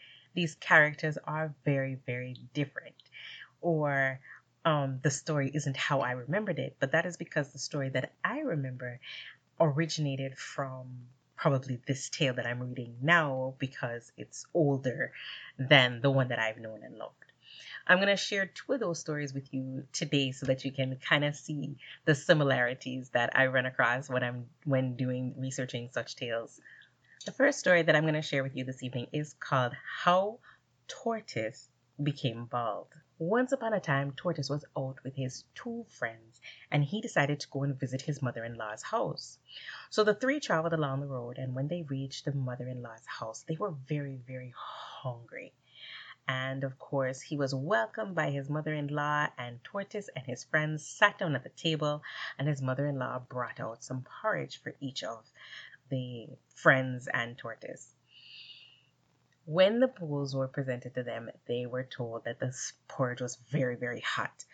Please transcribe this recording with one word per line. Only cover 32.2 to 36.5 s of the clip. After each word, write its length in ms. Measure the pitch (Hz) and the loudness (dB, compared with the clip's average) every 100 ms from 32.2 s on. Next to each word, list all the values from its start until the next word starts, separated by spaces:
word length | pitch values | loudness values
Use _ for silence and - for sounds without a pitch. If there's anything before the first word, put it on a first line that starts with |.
| 127 113 | -2 -4
Bald. 480 | 120 120 117 101 - 156 _ - | -4 -2 -2 -4 -8 -20 _ -6
Once 340 | 170 233 254 | 0 2 2
upon 200 | 262 226 | 0 0
a 80 | 208 | 0
time, 340 | - 139 143 | 2 0 0
Tortoise 360 | 131 180 160 139 | -2 -2 -2 -2
was 160 | 147 - | -4 -4
out 280 | 143 135 135 | -6 -6 -6
with 100 | 135 | -8
his 300 | 131 127 - - | -6 -6 -6 -14
two 320 | - 240 233 233 | -12 -8 -8 -10
friends, 540 | - 117 113 - _ - | -6 -6 -6 -20 _ -20